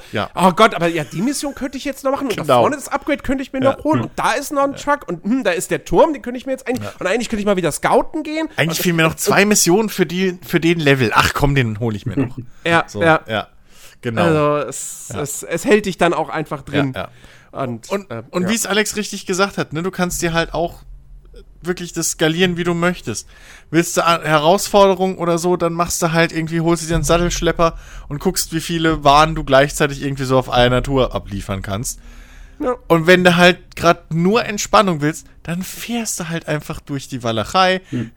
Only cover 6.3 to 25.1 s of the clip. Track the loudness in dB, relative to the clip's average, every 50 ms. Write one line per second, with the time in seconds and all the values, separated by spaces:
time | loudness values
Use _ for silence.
6.3 | -10 -8 -6 -6 -6 -6 -4 -4 -6 -4 -6 -8 -8 -6 -4 -2 -2 -2 -2 -2
7.3 | -4 -2 0 0 0 2 0 0 -2 -2 0 2 2 2 2 0 -4 -6 -6 -4
8.3 | -4 -4 -4 -4 -2 -2 -2 0 -2 -2 0 0 2 2 2 2 0 0 0 2
9.3 | 4 4 4 4 4 2 4 4 4 4 2 2 0 -2 -2 0 0 0 -2 -2
10.3 | -2 -4 -6 -2 -2 0 2 2 2 2 4 4 4 4 4 2 2 2 2 2
11.3 | 0 0 0 2 2 2 0 0 -2 -4 -4 -4 -4 -4 -6 -4 -2 -2 -2 -2
12.3 | -4 -10 -14 -16 -14 -8 -4 0 0 0 0 -2 -4 0 2 2 2 2 0 -2
13.3 | -4 -4 -4 -6 _ -20 -20 _ -20 -20 -20 -20 -18 -12 -8 -6 -2 0 2 2
14.3 | 2 2 2 2 0 0 -2 -6 -8 -10 -12 -12 -14 -14 -14 -10 -8 -8 -8 -8
15.3 | -8 -10 -10 -8 -8 -4 0 2 2 2 2 0 -2 0 0 0 2 0 -4 -4
16.3 | -6 -8 -6 -6 -8 -12 -8 -4 -2 -2 -2 -2 -4 -6 -10 -10 -12 -20 -20 -20
17.3 | -20 -20 -20 -14 -10 -8 -6 -6 -6 -8 -8 -6 -6 -6 -6 -8 -12 -12 -10 -8
18.3 | -4 -4 -2 0 -2 -2 -2 -2 0 0 0 -2 -2 -6 -6 -6 -8 -10 -6 -4
19.3 | -2 0 0 0 0 -2 -6 -4 -4 -6 -6 -4 -4 -2 -2 -2 -2 -2 -4 -2
20.3 | 0 -2 -2 -2 -2 -4 -6 -6 -6 -10 -20 -20 -20 -20 -20 -20 -20 -20 -20 -20
21.3 | -20 -20 -20 -20 -20 -10 -6 -6 -6 -6 -8 -8 -6 -4 -4 -4 -2 0 0 0
22.3 | 2 2 2 0 0 0 -2 -2 0 0 0 0 -2 -2 -6 -8 -8 -8 -10 -14
23.3 | -18 -20 -20 -20 -20 -20 -10 -2 2 2 2 2 0 0 2 2 2 2 2 2
24.3 | 2 4 4 4 4 4 2 2 4 6 6 6 4 2 0 -2